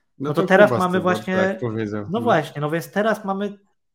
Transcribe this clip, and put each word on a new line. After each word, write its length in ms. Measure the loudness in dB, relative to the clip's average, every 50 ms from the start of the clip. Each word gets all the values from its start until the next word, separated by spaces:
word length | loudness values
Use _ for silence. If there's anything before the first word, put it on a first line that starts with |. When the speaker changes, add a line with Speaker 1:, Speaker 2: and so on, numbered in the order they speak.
| _ _ _ -8
Speaker 1:
No 160 | -6 -4 -2
to 60 | 0 2
Speaker 2:
to 60 | 4
Speaker 1:
teraz 220 | 6 6 6 6
Speaker 2:
Kuba 80 | 6 4
z 40 | 2
Speaker 1:
mamy 80 | 2 0 0
Speaker 2:
tego 40 | 0
Speaker 1:
właśnie, 340 | 0 -2 -2 -2 -2 0
Speaker 2:
tak 240 | 0 0 0 -2 -4
powiedział. 400 | -6 -4 -4 -4 -4 -4 -4 -6 -6
Speaker 1:
no 60 | -6
Speaker 2:
No. 100 | -6 -2
Speaker 1:
właśnie, 400 | 0 2 2 2 0 -2 -6 -6
no 100 | -4 -2
więc 200 | -2 -4 -4 -4
teraz 340 | -2 0 0 0 0 -2 -4
mamy 340 | -6 -6 -4 -6 -8 -8 -12 _ _ _ _ _ _